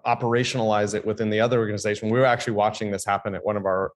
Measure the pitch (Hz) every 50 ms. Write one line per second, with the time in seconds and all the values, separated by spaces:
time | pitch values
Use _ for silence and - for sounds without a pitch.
0 | - 120 120 - 127 117 117 120 127 123 - 131 113 110 107 104 104 101 101 104
1 | 101 107 107 107 113 107 107 107 113 117 123 120 113 104 104 104 - 107 104 104
2 | - 107 113 123 131 131 120 117 - - 110 104 101 107 107 - 113 104 101 95
3 | - - 101 98 - 107 98 87 - 104 104 104 98 98 92 95 95 - -